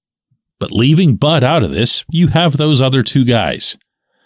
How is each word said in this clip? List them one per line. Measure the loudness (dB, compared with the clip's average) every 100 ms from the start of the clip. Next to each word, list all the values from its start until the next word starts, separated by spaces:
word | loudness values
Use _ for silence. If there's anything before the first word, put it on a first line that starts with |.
| _ _ _ _ _ _
But | -6
leaving | 0 2 2 2
Bud | 2 0 0
out | 0 0
of | 0
this, | -2 -2 -4 -4
you | -2 0
have | 2 0 0
those | 0 2
other | 2 0
two | 0 0
guys. | 0 0 -2 -4 -6 -8 _ _ _ _